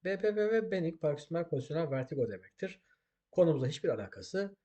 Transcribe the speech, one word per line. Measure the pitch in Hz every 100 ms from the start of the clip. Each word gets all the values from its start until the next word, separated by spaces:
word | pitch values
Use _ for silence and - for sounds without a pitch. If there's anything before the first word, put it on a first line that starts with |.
B | 185 190
P | 214
P | 208 208
V | 226 202
benign | 190 165 165
paroksimal | 151 147 - 165 170
pozisyonel | 143 127 151 160
vertigo | 135 127 139 117
demektir. | 95 - _ 190 - _ _ _ _ _
Konumuzla | - 175 143 131
hiçbir | 151 -
alakası | 110 101 - - 190 202 196